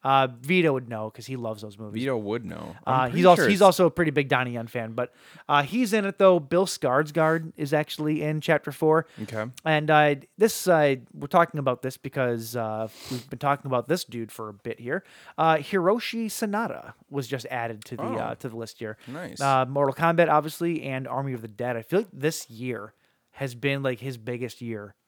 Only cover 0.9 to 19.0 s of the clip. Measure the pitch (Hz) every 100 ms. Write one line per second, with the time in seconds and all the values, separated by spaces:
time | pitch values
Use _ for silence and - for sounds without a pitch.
0.9 | 113 110 - 117 131 117 107 107 101 110
1.9 | 107 131 123 101 113 98 82 78 - -
2.9 | 131 127 123 180 175 135 202 196 175 180
3.9 | - 165 143 135 135 127 120 117 123 113
4.9 | 113 123 _ - - - 143 139 214 240
5.9 | 214 196 190 190 180 139 175 190 - 139
6.9 | 127 156 151 156 165 160 - 147 151 151
7.9 | - 151 151 151 156 147 156 - 139 160
8.9 | 156 156 - 107 110 113 - 160 156 151
9.9 | 151 151 143 - - 220 - - 165 147
10.9 | 135 - 156 143 180 170 156 135 123 131
11.9 | - 139 139 123 117 113 120 110 110 110
12.9 | - - 127 120 123 143 139 139 127 117
13.9 | 175 - 117 110 - 110 101 - 113 120
14.9 | 165 - - - - 160 160 139 196 175
15.9 | 226 - 226 220 - 220 208 226 - -
16.9 | - _ 143 120 131 131 127 117 110 -
17.9 | 120 170 - 113 117 131 113 113 - 110
18.9 | 107